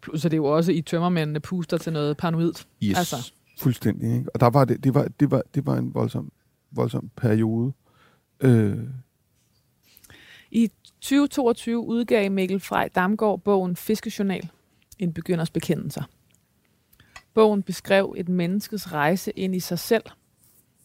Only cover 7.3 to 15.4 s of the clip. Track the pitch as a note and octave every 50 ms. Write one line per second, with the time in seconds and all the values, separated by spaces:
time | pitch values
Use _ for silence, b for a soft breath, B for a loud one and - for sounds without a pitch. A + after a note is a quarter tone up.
7.3 | G#2+ A2 A2 A2 A2 A2+ A#2 C3+ C3+ _ b b b b b b b b b _
8.3 | _ _ - C3 B2 A2+ G#2+ G#2 G2+ A2 A2+ B2 C3 C3 B2+ _ _ _ _ _
9.3 | _ _ _ _ _ _ _ _ _ _ _ b b b b b b b b b
10.3 | b b b b b A3 A#3 G#3+ _ _ _ - _ _ - - C4+ C#4 C#4+ C#4
11.3 | - - C4+ A#3 A3+ - - - A#3 A#3 A#3 - A3+ A#3 B3 G#3+ - A3 G3+ G3
12.3 | G3 G3 F#3+ F#3 F#3+ G3 - - G3+ G3 - - _ - F3+ F#3 G#3+ G#3+ A3 G#3+
13.3 | F#3+ F#3 - G3+ G3+ G3 F#3 F3+ F3+ - - - A3 G#3 - A#3 - - G#3 G3
14.3 | F#3 F3 - E3 - _ _ _ _ _ _ _ - _ G3 F3 D#3+ E3 E3 -
15.3 | F#3 E3